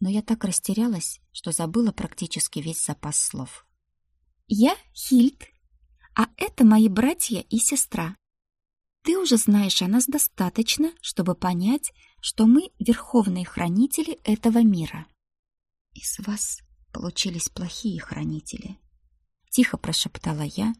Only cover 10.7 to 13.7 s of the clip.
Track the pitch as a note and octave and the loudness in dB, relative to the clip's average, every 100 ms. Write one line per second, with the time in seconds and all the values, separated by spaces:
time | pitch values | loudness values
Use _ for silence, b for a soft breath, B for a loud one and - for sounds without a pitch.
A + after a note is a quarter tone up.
10.7 | - D#4+ E4+ - - F3+ F3 F#3 F3 F#3+ | 0 -2 -4 -10 -4 -2 -2 -2 0 0
11.7 | C#4+ - b b b - - A3 C4+ F#4 | 0 -4 b b b -8 4 6 6 4
12.7 | - A3 A#3 - A#3+ G3 F3+ F3 - F3 | -6 0 0 2 2 2 -2 -6 -4 0